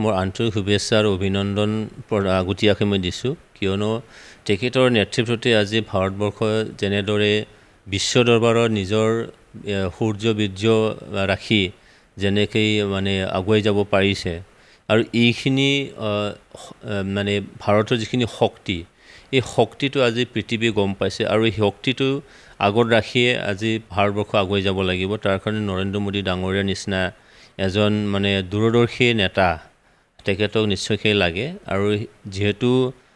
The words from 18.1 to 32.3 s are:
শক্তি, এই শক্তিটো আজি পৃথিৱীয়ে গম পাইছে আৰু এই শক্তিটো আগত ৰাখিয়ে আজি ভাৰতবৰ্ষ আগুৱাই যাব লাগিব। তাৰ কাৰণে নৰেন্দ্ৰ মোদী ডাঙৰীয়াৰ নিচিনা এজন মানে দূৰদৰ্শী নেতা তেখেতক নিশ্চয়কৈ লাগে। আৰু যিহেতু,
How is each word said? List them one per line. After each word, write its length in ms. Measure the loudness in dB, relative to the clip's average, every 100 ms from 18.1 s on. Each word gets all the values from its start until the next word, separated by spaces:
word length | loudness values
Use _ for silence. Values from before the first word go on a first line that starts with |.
| -2 -2 0
শক্তি, 460 | 0 0 -6 -6 -8 _ -20 -20 -2
এই 80 | -2 0 0
শক্তিটো 420 | 0 0 -4 2
আজি 200 | 2 2
পৃথিৱীয়ে 480 | -2 -4 -4 -2 0
গম 220 | 0 0
পাইছে 280 | 0 -4 -2 0
আৰু 160 | 2
এই 80 | 2
শক্তিটো 680 | 2 0 0 -4 -2 -2 -2 -8 -20 -18 -2
আগত 280 | 0 2 2
ৰাখিয়ে 440 | 2 2 0 2 0
আজি 420 | -4 -4 -2 -4 -4
ভাৰতবৰ্ষ 440 | -2 0 0 -2
আগুৱাই 280 | 0 0 0
যাব 200 | 0 0
লাগিব। 340 | -2 -2 -2 -2
তাৰ 220 | -2 -2
কাৰণে 220 | -2 -4
নৰেন্দ্ৰ 400 | -4 -4 -2 -4
মোদী 220 | -4 -4
ডাঙৰীয়াৰ 420 | -2 -2 -2 -2
নিচিনা 480 | -2 -4 -4 -2 -2 -6 _ -20 -18 -6
এজন 340 | -2 2 2
মানে 500 | 0 -2 -2 0 0
দূৰদৰ্শী 720 | -2 0 2 2 2 2 2
নেতা 440 | 2 0 2 2 0 -8 _ _ _ _ _
তেখেতক 400 | -4 -2 0 0
নিশ্চয়কৈ 500 | 0 -2 -2 -2 2
লাগে। 380 | 2 2 0 -6 -8 -6
আৰু 320 | -2 0 -2 -6 _
যিহেতু, 640 | -14